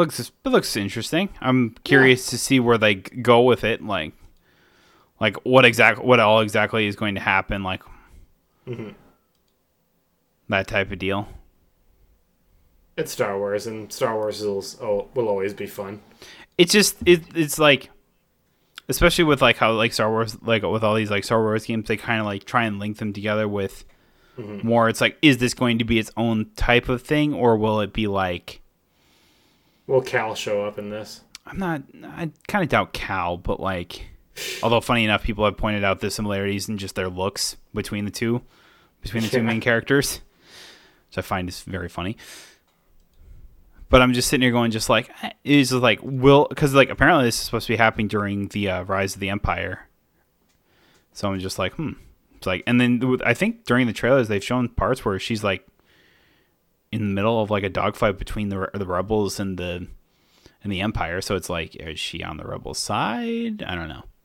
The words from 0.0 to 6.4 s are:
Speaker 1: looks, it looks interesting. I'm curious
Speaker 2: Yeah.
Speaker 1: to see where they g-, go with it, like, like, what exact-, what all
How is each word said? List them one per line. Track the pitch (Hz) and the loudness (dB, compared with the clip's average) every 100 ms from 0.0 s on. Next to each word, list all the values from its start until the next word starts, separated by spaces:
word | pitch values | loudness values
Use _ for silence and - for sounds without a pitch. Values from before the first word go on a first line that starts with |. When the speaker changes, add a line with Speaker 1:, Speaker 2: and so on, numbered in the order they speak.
| 165 | 0
Speaker 1:
looks, | - | -2
it | 117 _ 269 | -10 _ 0
looks | 240 - 113 | 2 2 -4
interesting. | 98 113 - 160 196 - | -4 -6 -4 -2 -2 -4
I'm | 127 127 117 - | 0 2 0 -4
curious | - 139 131 127 - | 4 6 8 6 0
Speaker 2:
Yeah. | |
Speaker 1:
to | 120 | -6
see | - 135 | 0 2
where | 117 117 | 4 4
they | 107 98 | 4 2
g-, | - 127 | -6 -2
go | 120 120 | 4 6
with | 123 113 | 6 4
it, | 110 113 | 0 -4
like, | 107 95 78 - - _ _ _ _ _ _ _ _ _ | -4 -6 -6 -12 -20 _ _ _ _ _ _ _ _ _
like, | 110 - | -2 -2
what | - 131 | 4 8
exact-, | 120 113 110 110 | 8 8 4 4
what | 120 120 | 4 6
all | 107 110 | 6 6